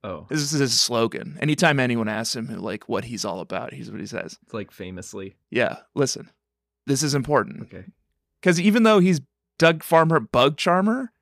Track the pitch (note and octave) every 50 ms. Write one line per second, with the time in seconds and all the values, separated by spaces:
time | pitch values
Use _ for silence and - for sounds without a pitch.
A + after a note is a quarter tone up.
0 | - G#2 F2+ D#2 E2+ - C#3+ D#3 C#3+ C#3+ D#3 D3 C#3 B2 A2+ - - - B2 A2+
1 | A#2 A2+ - - - - D3 - - D3 D3+ - F3+ D#3+ C#3+ C#3 B2+ B2 A#2+ A#2
2 | A2 G#2+ G#2+ A2 A2+ - - B2+ A2+ B2 A2+ F#2 F#2 G#2+ F#2+ G#2+ - - A#2 A2+
3 | - A#2 A#2+ G2 - G#2 F2 F#2 E2+ _ F#2+ F#2 - - - C3+ A#2 A2 G2+ -
4 | F#2 G#2+ A#2 - F#2 - - _ _ _ - A2 G2 - _ - F#2+ F#2 F#2 F#2
5 | F#2 - - G2+ F#2+ F#2+ _ _ _ _ - A#2 A#2 - - - _ _ _ C#3+
6 | C#3 B2+ - - - _ _ _ _ _ _ _ _ _ _ _ _ C3+ C#3 C3
7 | D3+ C#3+ C#3 C#3+ B2+ C#3+ D3 C3 G2+ - - - - _ - F#2 F#2 - _ _
8 | _ _ _ _ _ _ _ _ - F3+ F3 E3 F3 G#3 G3+ A#3+ A3 A3 G#3+ G3+
9 | F3+ F#3+ F3+ C#3+ - _ _ _ _ _ _ - E3 E3 E3+ D#3 - - E3 E3
10 | D#3+ D#3+ E3 D3 A2 - - B2 B2+ D3 D3+ - - F#3 F3 F#3 G3 G#3+ A#3 C4
11 | C4 A#3 _ _